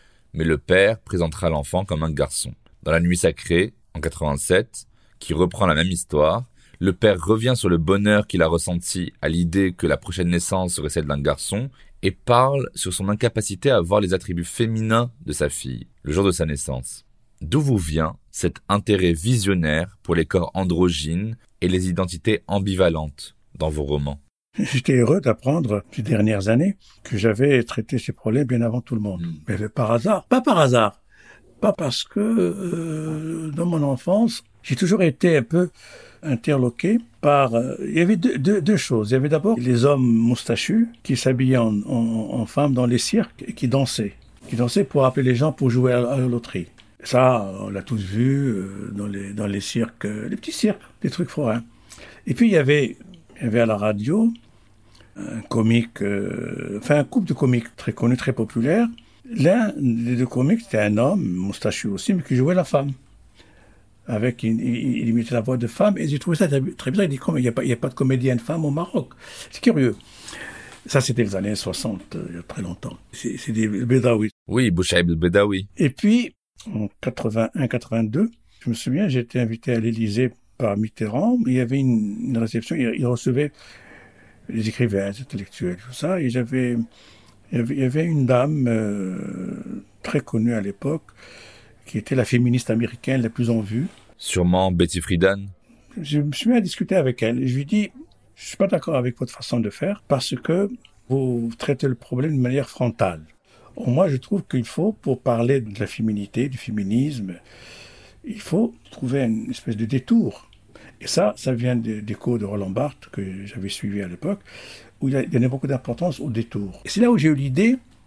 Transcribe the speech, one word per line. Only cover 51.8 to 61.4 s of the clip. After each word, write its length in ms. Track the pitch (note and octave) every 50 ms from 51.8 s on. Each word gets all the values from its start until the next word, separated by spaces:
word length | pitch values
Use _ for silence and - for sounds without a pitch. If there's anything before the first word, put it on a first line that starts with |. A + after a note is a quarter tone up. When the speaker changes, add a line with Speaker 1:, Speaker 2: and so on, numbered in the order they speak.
| - - - - - - - - -
Speaker 2:
Et 60 | - -
puis, 140 | - A#3
il 40 | A3
y 60 | F#3+
avait, 400 | D#3+ C3+ C3 D3 D3 C3 A2+ - - - - - - - - -
il 60 | - -
y 40 |
avait 140 | A2+ G#2+ A#2+
à 40 | A#2
la 120 | A2 G#2+
radio 560 | G2+ G#2 G#2+ G#2+ G2+ G#2 C3+ F3 A3 A3+ A#3 A#3 - - - _ _ _ _ _ _ _ _ _ - - - -
un 260 | - G2 - A#2 A2 G2+
comique, 540 | - - A2+ A2 A2+ A#2 A#2 A#2 - - -
euh, 800 | G2+ G2+ G2+ G2 G2+ F#2+ - - - G1+ - G1+ G1+ - G2+ G#2
enfin, 180 | - - D3 D3
un 60 | C3+
couple 220 | - - B3 F#3 -
de 40 | D3+
comiques 400 | - D3 B2+ B2 A#2+ A#2 - -
très 160 | - - A#2 -
connus, 240 | - A#2 A#2 B2
très 160 | A#2 - B2 A#2+
populaires, 540 | - A2 G#2+ - A#2 A#2 C#3+ F3 A3+ A#3+ A#3 - - - - - - - B3+ A3+
L'un 380 | F#3 C3+ E3+ G3 A#3+ A3 G3+ -
des 380 | - C#3 B2 A2+ A#2 A#2 A#2+ B2+
deux 120 | A#2+ B2+
comiques, 340 | B2+ - B2 B2 - A3 -
c'était 180 | - - - G#2+
un 180 | G#2 G#2+ G#2
homme, 260 | A2 B2 D3 G#3 G3 D3
moustachu 640 | G2 F2+ F2+